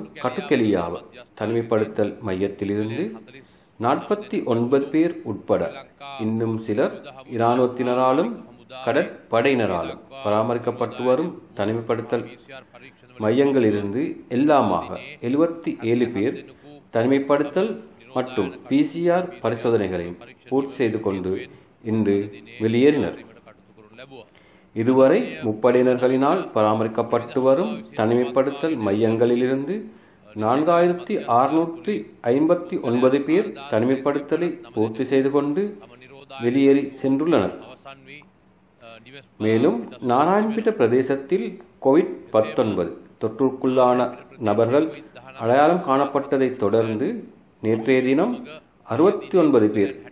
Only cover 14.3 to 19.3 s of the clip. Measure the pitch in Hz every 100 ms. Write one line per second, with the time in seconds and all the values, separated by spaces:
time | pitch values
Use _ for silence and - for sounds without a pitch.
14.3 | 123 147 143 107 87 - 90 131 151 120
15.3 | 139 170 165 165 - 113 120 117 98 117
16.3 | 139 - - 143 - - 117 120 139 135
17.3 | 143 147 185 220 - - - - - 127
18.3 | 127 92 107 - 135 151 170 170 170 180